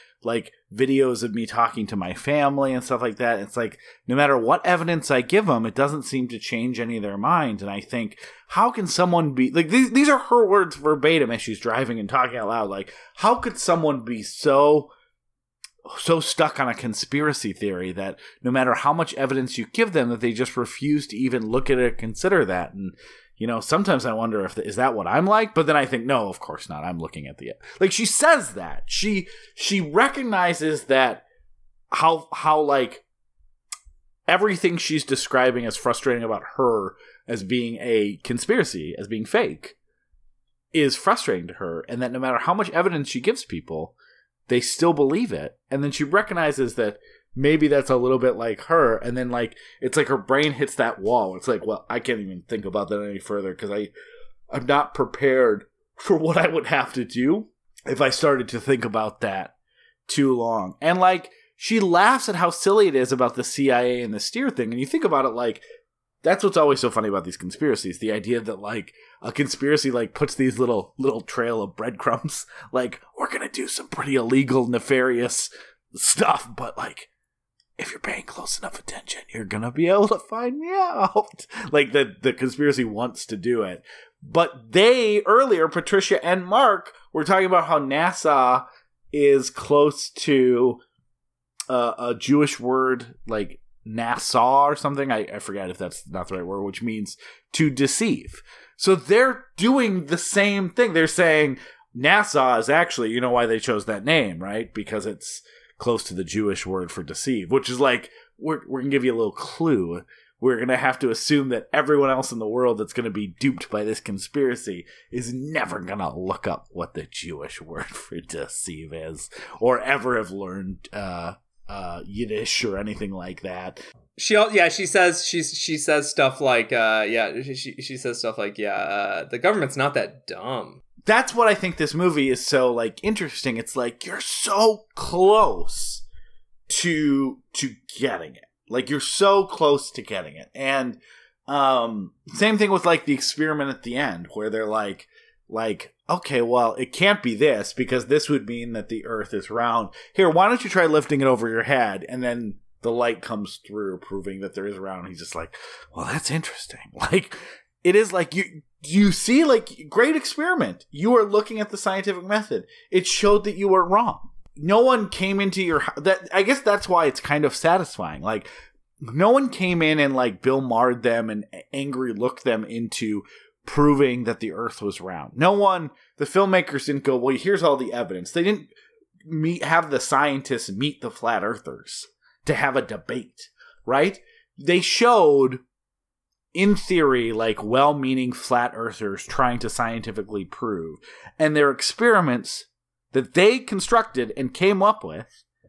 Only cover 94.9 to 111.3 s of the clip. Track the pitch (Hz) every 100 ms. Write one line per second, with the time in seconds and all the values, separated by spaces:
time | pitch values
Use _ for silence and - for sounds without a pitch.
94.9 | 139 139 110 104 104 - 98 92 90 90
95.9 | - - 92 90 92 87 98 101 98 117
96.9 | 110 101 - - - _ - 156 131 135
97.9 | - 220 - - - - - - - -
98.9 | 185 - 214 262 254 - - 214 269 233
99.9 | 185 143 165 - 202 202 202 185 - 240
100.9 | 165 160 - 170 156 147 131 - - _
101.9 | 120 143 202 202 147 127 120 113 156 175
102.9 | - 113 117 123 123 117 113 - 107 98
103.9 | 104 117 160 110 85 92 107 120 113 101
104.9 | 107 98 95 - - - _ _ - 120
105.9 | 113 - 90 85 101 104 92 92 95 85
106.9 | - 76 78 - 120 87 135 135 123 135
107.9 | 120 - - _ _ 151 156 - 131 135
108.9 | 139 127 113 107 - - - 165 120 87
109.9 | 87 - _ _ _ 127 120 123 127 135
110.9 | 127 127 113 -